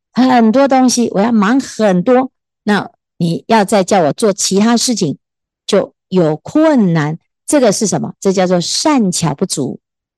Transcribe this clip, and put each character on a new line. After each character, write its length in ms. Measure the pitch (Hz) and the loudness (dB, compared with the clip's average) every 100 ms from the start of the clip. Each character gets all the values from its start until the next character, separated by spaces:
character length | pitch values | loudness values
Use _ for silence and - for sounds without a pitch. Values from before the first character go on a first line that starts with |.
| _ | _
很 380 | - 254 254 220 | 0 2 4 4
多 160 | 233 277 | 2 2
东 220 | 262 254 | 2 2
西， 200 | 247 226 | 0 -2
我 80 | 185 | -2
要 120 | 220 | 0
忙 280 | 226 196 269 | 0 2 0
很 420 | 254 - 214 185 | -2 -2 0 0
多。 300 | 180 254 269 _ _ _ | 2 0 0 _ _ _
那 260 | - 202 - _ _ - | -2 -2 -4 _ _ -6
你 260 | 170 165 - | -4 -4 0
要 160 | 226 | 0
再 200 | 190 208 | 2 0
叫 180 | 190 202 | 2 2
我 100 | 151 | 0
做 200 | - 220 | 0 -2
其 240 | 190 - 190 | -2 -2 0
他 160 | 220 233 | 2 0
事 200 | - 226 | -2 -2
情， 240 | 170 - _ _ _ _ - | -4 -6 _ _ _ _ -2
就 260 | 196 - _ - | -2 -2 _ -4
有 280 | 185 160 151 | 0 0 -2
困 560 | - 302 311 277 196 | -4 0 2 2 2
难。 260 | 165 147 160 _ _ - | 0 -2 -6 _ _ -2
这 140 | 294 | 0
个 120 | 240 | 2
是 140 | 185 202 | 0 -2
什 140 | 160 | -4
么？ 140 | - - | -6 -6
这 120 | 196 | -4
叫 140 | 190 180 | 0 0
做 160 | 180 | 0
善 500 | 165 - 311 285 196 | -2 -4 0 0 0
巧 240 | - 156 147 | -2 -4 -4
不 100 | 185 | -6
足 340 | - 135 - _ _ _ | -6 -8 -8 _ _ _